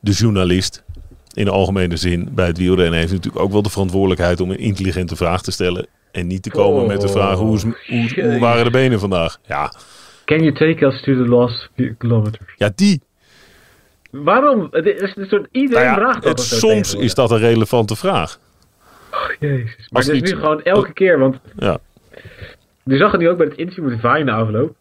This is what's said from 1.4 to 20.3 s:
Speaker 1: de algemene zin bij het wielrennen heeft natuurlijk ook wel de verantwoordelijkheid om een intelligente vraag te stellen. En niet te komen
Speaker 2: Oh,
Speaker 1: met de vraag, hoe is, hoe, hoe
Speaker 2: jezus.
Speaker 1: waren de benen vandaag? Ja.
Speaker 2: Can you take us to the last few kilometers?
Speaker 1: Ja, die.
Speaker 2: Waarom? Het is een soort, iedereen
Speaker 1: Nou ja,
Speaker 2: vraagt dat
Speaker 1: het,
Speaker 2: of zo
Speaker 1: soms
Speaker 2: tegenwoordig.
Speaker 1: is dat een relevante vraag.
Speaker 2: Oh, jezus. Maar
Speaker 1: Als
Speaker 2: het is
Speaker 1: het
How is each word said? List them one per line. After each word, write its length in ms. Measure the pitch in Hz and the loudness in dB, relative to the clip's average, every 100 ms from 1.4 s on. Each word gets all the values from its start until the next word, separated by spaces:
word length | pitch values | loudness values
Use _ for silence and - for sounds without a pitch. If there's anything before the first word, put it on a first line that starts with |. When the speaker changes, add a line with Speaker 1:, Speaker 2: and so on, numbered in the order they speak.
Speaker 1:
de 60 | 98 | 0
algemene 460 | 98 92 98 90 85 | 2 2 0 0 -2
zin 320 | 90 87 90 | -2 -2 -4
bij 120 | - 90 | -2 -2
het 120 | 85 | 0
wielrennen 400 | 90 92 87 82 | 0 2 2 2
heeft 140 | 82 | 0
natuurlijk 320 | 95 - - | -2 -4 -4
ook 80 | 98 | 0
wel 100 | 104 | 0
de 80 | 104 | -2
verantwoordelijkheid 720 | 101 98 92 95 90 87 87 | -2 -2 0 0 2 0 0
om 100 | 92 | -2
een 80 | 95 | -4
intelligente 580 | 117 95 95 92 87 - | -4 -2 -2 -2 -6 -4
vraag 260 | 85 90 | -2 -2
te 80 | - | -4
stellen. 340 | 92 90 90 - _ _ | -4 -4 -4 -8 _ _
En 140 | - 87 | -10 -6
niet 160 | 95 | -6
te 80 | 92 | -6
komen 320 | - 101 104 | 0 2 4
Speaker 2:
Oh, 60 | 117 | 0
Speaker 1:
met 120 | 98 | 0
de 80 | 101 | -2
vraag, 300 | 98 98 95 | 0 0 2
hoe 160 | 110 | 0
is, 80 | 107 | 0
hoe, 140 | 104 117 - | -2 -6 -6
hoe 100 | 120 | -4
Speaker 2:
jezus. 360 | 117 - 117 120 | -2 -2 -2 2
Speaker 1:
waren 260 | 120 120 | 2 2
de 60 | 117 | 2
benen 280 | 123 131 113 | 2 2 0
vandaag? 380 | 98 92 82 - _ | 0 0 -2 -6 _
Ja. 260 | 71 73 - - - - - | -6 -6 -10 -20 -20 -20 -16
Speaker 2:
Can 140 | - 151 | -2 2
you 100 | 160 | 2
take 320 | 143 156 156 143 | 2 0 4 0
us 160 | - | 0
to 100 | - | 0
the 160 | 131 120 | 0 4
last 420 | 120 120 117 - - | 4 2 -2 -12 -6
few 160 | 127 110 | -6 -4
kilometers? 540 | 117 113 107 110 - - | 0 0 0 -6 -16 -4
Speaker 1:
Ja, 140 | 104 | -2
die. 280 | 98 202 165 _ _ _ _ _ _ _ _ _ _ _ | 2 2 2 _ _ _ _ _ _ _ _ _ _ _
Speaker 2:
Waarom? 580 | 135 147 220 285 254 156 | -4 2 4 4 2 0
Het 160 | 123 165 | -2 0
is 300 | 202 196 196 | -2 -4 -8
een 100 | 190 | -2
soort, 220 | 208 202 | -2 -2
iedereen 320 | 254 277 240 | -2 0 2
Speaker 1:
Nou 120 | 247 - | 2 2
ja, 60 | |
Speaker 2:
vraagt 200 | 233 247 | 0 0
dat 80 | 220 | -2
Speaker 1:
het, 80 | 131 | -2
Speaker 2:
of 60 | |
zo 100 | - 226 | -2 0
Speaker 1:
soms 160 | 220 | 2
Speaker 2:
tegenwoordig. 320 | 214 196 101 127 | 2 0 -2 -2
Speaker 1:
is 40 | |
dat 160 | - 123 | 2 2
een 80 | 117 | 4
relevante 580 | 113 113 110 123 107 107 | 4 2 2 0 0 -2
vraag. 420 | 180 165 82 - _ _ _ _ _ - - | -2 -2 -4 -8 _ _ _ _ _ -20 -12
Speaker 2:
Oh, 80 | - - - | -8 -8 -6
jezus. 360 | 147 135 113 - | -4 -4 -6 -12
Maar 100 | - | -6
Speaker 1:
Als 140 | 123 131 | -2 0
Speaker 2:
het 80 | |
is 60 | 147 | 0
Speaker 1:
het 100 | 175 | 0